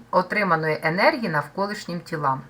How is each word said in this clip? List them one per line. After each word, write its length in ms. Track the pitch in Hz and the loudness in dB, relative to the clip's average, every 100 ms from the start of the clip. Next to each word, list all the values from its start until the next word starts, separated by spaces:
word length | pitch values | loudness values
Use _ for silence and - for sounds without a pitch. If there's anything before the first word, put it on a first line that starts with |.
| - | 0
отриманої 680 | 180 180 208 196 160 156 151 | 0 2 0 2 2 2 0
енергії 460 | 160 175 269 311 208 | 0 4 4 2 -2
навколишнім 720 | 151 143 - 202 202 - 170 | -2 -4 -4 -4 -4 -8 -10
тілам. 400 | - 160 139 135 | -8 -4 -2 -2